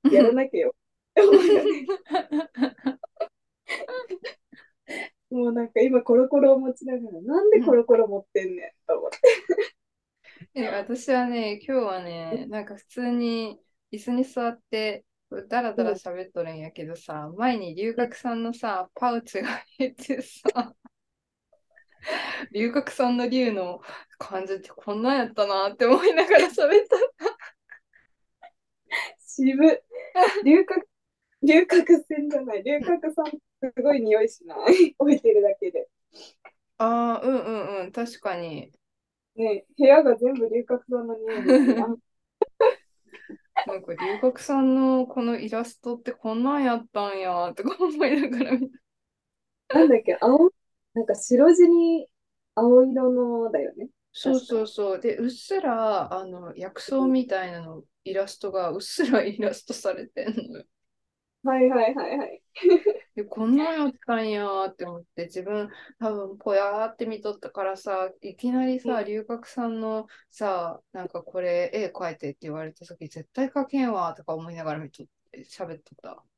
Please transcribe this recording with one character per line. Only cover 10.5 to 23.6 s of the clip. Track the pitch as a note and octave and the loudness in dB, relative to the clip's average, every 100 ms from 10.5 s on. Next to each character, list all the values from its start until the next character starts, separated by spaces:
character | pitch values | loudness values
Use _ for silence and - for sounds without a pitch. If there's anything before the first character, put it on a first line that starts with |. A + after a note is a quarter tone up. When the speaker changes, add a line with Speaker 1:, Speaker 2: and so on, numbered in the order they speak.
Speaker 2:
え、 | C#4 G#3+ | -8 -6
私 | G3 G3+ B3 C#4+ | -6 -8 -8 -2
は | B3+ B3 | 0 0
ね、 | A#3+ A3 G#3 | -4 -6 -8
今 | - C4 | -4 -2
日 | |
は | G#3+ F#3 | -2 -6
ね、 | F3 E3+ E3 A3+ - | -8 -10 -8 -8 -8
な | G#3 | -10
ん | G#3 | -12
か | G3+ | -16
普 | _ | _
通 | - B3 | -8 -4
に | A#3+ A#3 A3+ A3 - _ _ _ | -2 -2 -4 -8 -12 _ _ _
椅 | G#3+ | -14
子 | A3+ | -6
に | B3 | -4
座 | C4 - A#3 | -4 -4 -6
っ | A#3 _ | -8 _
て、 | A3 G#3+ G3+ _ _ _ G3 G3 | -6 -4 -6 _ _ _ -14 -6
ダ | A#3 | -4
ラ | A#3 | -4
ダ | A3+ | -2
ラ | A3+ G3 | -4 -4
喋 | F#3 F3+ F#3 | -8 -12 -10
っ | |
と | F3 | -10
る | E3 | -10
ん | D#3+ | -10
や | D#3 | -14
け | E3+ D#3 | -14 -14
ど | E3 | -14
さ、 | - D#3 D3+ | -14 -12 -12
Speaker 1:
う | |
ん。 | F3+ | -4
Speaker 2:
前 | B3 A#3 | -4 -2
に | F3+ D#3+ | -8 -8
龍 | A3 | -6
角 | A#3 A#3+ - | -4 -6 -6
散 | B3+ A#3 | -8 -6
の | A3+ | -8
さ、 | A#3 A#3 F#3+ F3+ - | -8 -6 -6 -8 -4
パ | B3 | -4
ウ | A#3 | -4
チ | A#3 F#3+ | -6 -8
が | - - - _ | -8 -10 -14 _
入 | C4 | -6
っ | - | -6
て | - B3+ | -8 -8
さ、 | C4 - - B3 A#3+ _ _ _ _ _ _ _ _ _ _ _ _ _ - - - - C#4+ | -8 -6 -4 -4 -8 _ _ _ _ _ _ _ _ _ _ _ _ _ -10 -10 -8 -12 -10
龍 | G#3 A#3 | -4 -2
角 | C#4 C4 | -2 -4
散 | - B3 B3 | -2 0 0
の | A#3+ | 0
龍 | B3+ B3 | 0 0
の | G3+ | -2